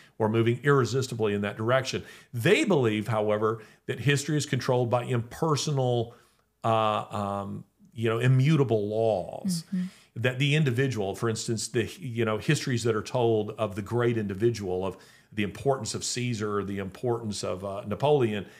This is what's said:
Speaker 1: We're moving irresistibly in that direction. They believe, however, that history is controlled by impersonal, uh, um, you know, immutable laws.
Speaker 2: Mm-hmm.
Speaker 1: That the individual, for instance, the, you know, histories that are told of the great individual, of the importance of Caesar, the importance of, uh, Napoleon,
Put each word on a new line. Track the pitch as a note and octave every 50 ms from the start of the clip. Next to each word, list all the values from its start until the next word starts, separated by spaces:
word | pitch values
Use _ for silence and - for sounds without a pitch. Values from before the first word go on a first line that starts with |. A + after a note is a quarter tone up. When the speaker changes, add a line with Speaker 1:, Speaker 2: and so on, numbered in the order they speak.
| - _ _
Speaker 1:
We're | - A2 G#2+
moving | A2 A2+ A2 A#2+ A#2+ A#2+ -
irresistibly | C#3+ C#3+ C3+ A#2+ - B2 C3+ B2 - B2 A2 A2 G#2+ G2+
in | G2+
that | G2+ G2+ A#2+
direction. | A2+ A2 A#2 B2+ C3 B2 - - G2 - - - - - _ -
They | A#2+ A2 D#3+ G#3+ D4 D#4
believe, | A3 F3+ C#3+ B2 A2 G#2+ G#2+ G2+ A#2
however, | A2+ A2 G#2 G#2+ G#2 G#2+ A2 G#2+ A2+ A#2 - - - _ _
that | - - -
history | G2 C#3+ C#3+ C#3 - - D3+
is | D3 -
controlled | - C3+ A#2+ - - B2+ B2 B2+ A2+
by | B2 B2 A#2+
impersonal, | B2 B2+ A#2+ A2+ - - - E3 D#3+ D3 B2+ - D#3 D3 C3+ C3 B2 A#2+ A#2+ A#2 A#2 - - _ _ _ _ _ _ _ _ -
uh, | A#2 A2+ A2 A2 G#2+ G#2+ G#2+ - -
um, | - G#2 G2+ G2+ G2+ G2+ G2+ G2+ G2+ - - - _ _ - - _
you | A#2 A2+ A2+
know, | A2+
immutable | A#2 B2 C3 C3 C3 C3 D3+ D#3+ C#3 C#3 A2+ A#2 G#2+ G#2
laws. | G#2 G#2+ A2 A2+ A2+ G#2 F2+ E2+ - - - - F#3+ F3 E3 D#3+
Speaker 2:
Mm-hmm. | - G3 F#3 F3+ F#3 - - - _ _
Speaker 1:
That | A#2 A2+ B2+ B2+ B2+
the | C#3+ C#3+ D3
individual, | D#3+ D#3 C3 A2+ A#2+ C#3 C3+ A2+ G#2+ G2 F#2+ F#2+
for | - A#2+ A#2
instance, | A2 A2 - - A#2 G#2+ -
the, | - - A#2+ G#2 - - -
you | - B2 A2+ A#2 A2+
know, | A2 A2
histories | G#2 - - D3+ D3 - C#3+ B2 A#2 A2+
that | A#2+ G#2+
are | G#2+ -
told | - - B2+ A#2+ A2+ A2+ G#2+ G#2 G#2 -
of | - A2 G#2 F#2+
the | G#2+
great | G2 F#2+ A2+ A#2+ A#2+ A#2+ A#2
individual, | A2+ G#2+ G2 G2 F#2 A2+ A#2+ A#2 G2+ G2+ F2+ F2+ F#2 F#2
of | F#2+ F#2 - - - - - _ _
the | - G#2
importance | G#2 F#2 E2+ - - C#3 C3 - A2 G2 -
of | G2 -
Caesar, | - - B2 B2 B2 A#2 G#2 G#2+ G#2+ G#2 G2+ G2
the | G2 G2+
importance | G2 G2 F#2+ - - - B2 A#2 A2+ A#2 G#2+ G2 - -
of, | G2 F#2+ F#2 G2
uh, | G2 F#2+ G2+ -
Napoleon, | G#2+ G2+ - C#3 D3 D3+ C#3+ B2 G#2+ G#2+ G2+ F#2 - -